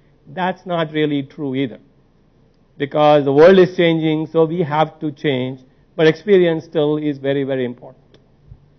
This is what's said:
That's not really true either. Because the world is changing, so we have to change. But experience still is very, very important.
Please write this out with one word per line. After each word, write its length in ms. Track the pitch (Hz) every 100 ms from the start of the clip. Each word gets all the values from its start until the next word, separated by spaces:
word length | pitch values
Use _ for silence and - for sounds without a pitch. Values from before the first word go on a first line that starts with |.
| _ _ -
That's 380 | 156 185 185 185
not 260 | 170 156
really 320 | 156 151 143
true 320 | 135 - 143 131
either. 240 | 131 107 _ _ _ _ _ _ _ _ _ -
Because 460 | 139 151 151 151
the 80 | 139
world 260 | 139 170 190
is 200 | 180 185
changing, 500 | 170 160 156 156 151
so 160 | 165
we 180 | 160 175
have 360 | 147 151 156 -
to 140 | 156
change. 480 | 139 156 127 131 131 _ _ _ -
But 120 | 160
experience 580 | 156 208 190 170 160 -
still 320 | 165 147 151
is 200 | 151 135
very, 260 | 135 139 135
very 180 | 135
important. 400 | 120 120 135 _ _ _ _ _ _ - _